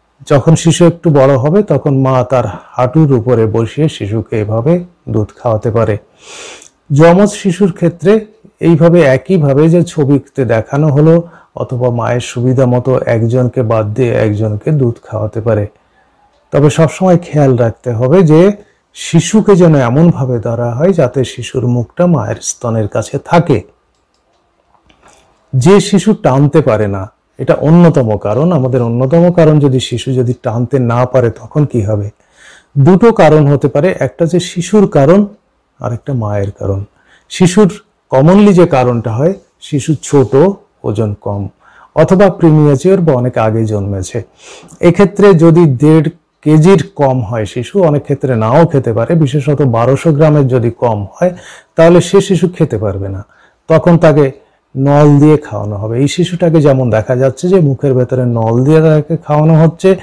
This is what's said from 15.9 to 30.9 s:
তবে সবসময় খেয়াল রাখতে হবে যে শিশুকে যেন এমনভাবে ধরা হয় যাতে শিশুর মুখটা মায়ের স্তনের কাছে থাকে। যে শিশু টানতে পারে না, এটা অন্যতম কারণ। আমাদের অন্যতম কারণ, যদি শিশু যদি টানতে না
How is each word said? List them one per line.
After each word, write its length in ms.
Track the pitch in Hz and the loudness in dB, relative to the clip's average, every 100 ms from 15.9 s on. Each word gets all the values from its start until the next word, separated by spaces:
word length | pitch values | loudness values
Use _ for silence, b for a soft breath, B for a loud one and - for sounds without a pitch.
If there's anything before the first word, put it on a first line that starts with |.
| _ _ _ _ _ _ | _ _ _ _ _ _
তবে 200 | 147 147 | 0 0
সবসময় 480 | - 160 - 185 175 | 2 -2 0 0 0
খেয়াল 380 | - 147 139 120 | -2 -2 0 2
রাখতে 340 | 117 - 127 | -2 -4 -8
হবে 320 | 113 127 180 | -4 0 2
যে 300 | 160 156 190 202 b b b | 4 4 2 0 b b b
শিশুকে 640 | - - 165 - 220 202 185 | -18 -2 -2 0 0 2 4
যেন 200 | 175 147 | 4 2
এমনভাবে 640 | 120 135 170 - 131 120 | 2 2 2 0 -2 -4
ধরা 320 | 120 117 120 | -4 -4 -6
হয় 220 | 120 175 | -2 -2
যাতে 320 | 175 127 139 | 0 0 -2
শিশুর 420 | 120 - 113 131 123 | -6 -8 -8 -6 -2
মুখটা 400 | 123 113 - 180 | -2 -4 -2 0
মায়ের 300 | 151 107 117 | 0 -4 -8
স্তনের 460 | - - 117 113 104 | -10 -10 -6 -4 -4
কাছে 300 | 110 107 143 | -6 -8 -10
থাকে। 440 | - 175 - 143 - _ _ _ _ _ _ _ _ _ _ _ _ _ b b b _ _ | -2 -2 0 -2 -4 _ _ _ _ _ _ _ _ _ _ _ _ _ b b b _ _
যে 260 | 131 135 202 | 0 2 2
শিশু 340 | - 202 214 | 2 -2 0
টানতে 460 | 208 143 131 147 165 | -2 0 0 2 0
পারে 280 | 135 107 104 | 0 -2 -2
না, 220 | 98 95 _ _ - | -6 -10 _ _ -10
এটা 160 | 131 | -4
অন্যতম 600 | 160 143 170 170 151 113 104 | -2 2 4 4 2 -2 -2
কারণ। 360 | - 127 165 | -2 -2 0
আমাদের 300 | 160 131 127 | 0 -2 -2
অন্যতম 500 | 117 117 131 165 175 | -2 -2 0 2 2
কারণ, 260 | 175 156 151 | 2 2 2
যদি 220 | 143 131 | 2 0
শিশু 320 | - 120 - | -4 -8 -4
যদি 220 | 131 120 123 | -2 -2 -4
টানতে 360 | 120 113 120 135 | -6 -6 -4 -2
না 280 | 120 | -2